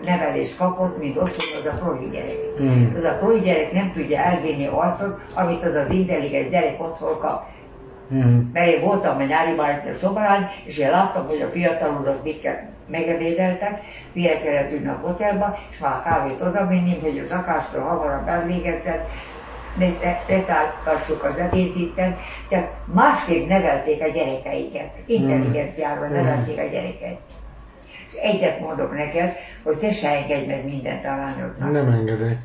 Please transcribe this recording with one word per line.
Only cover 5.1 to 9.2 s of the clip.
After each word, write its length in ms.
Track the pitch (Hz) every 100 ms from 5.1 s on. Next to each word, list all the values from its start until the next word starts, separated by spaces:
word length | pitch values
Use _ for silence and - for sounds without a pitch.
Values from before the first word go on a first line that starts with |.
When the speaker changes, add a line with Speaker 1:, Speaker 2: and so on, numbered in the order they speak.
| - - -
Speaker 1:
amit 280 | 175 170
az 120 | 175 156
az 140 | 139
intelligens 600 | 185 180 156 143 139 135
gyerek 320 | 180 - -
otthon 360 | 165 - 156 156
kap. 240 | 151 - - - - - - - -
Speaker 2:
Hmm. 400 | 135 123 120 120
Speaker 1:
Mert 140 | 170 170
én 140 | 165
voltam 360 | 185 202 170
a 60 | 135